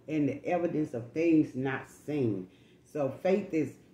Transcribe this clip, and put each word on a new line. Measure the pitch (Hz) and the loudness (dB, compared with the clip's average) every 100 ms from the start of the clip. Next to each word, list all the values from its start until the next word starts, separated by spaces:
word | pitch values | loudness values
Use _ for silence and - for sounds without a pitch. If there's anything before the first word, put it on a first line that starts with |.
| - | -6
and | 156 143 | 0 0
the | - - | -2 -2
evidence | 175 170 160 151 | 0 0 -2 -2
of | 120 117 | -4 -6
things | 156 170 156 143 127 | 0 4 6 4 0
not | 135 131 - | -2 -4 -8
seen. | - - 147 120 95 92 - - - _ | -14 -6 0 0 0 -6 -16 -20 -20 _
So | 151 135 - | -4 -4 -2
faith | 185 202 190 | 0 2 0
is, | 160 131 - - | -2 -2 -6 -20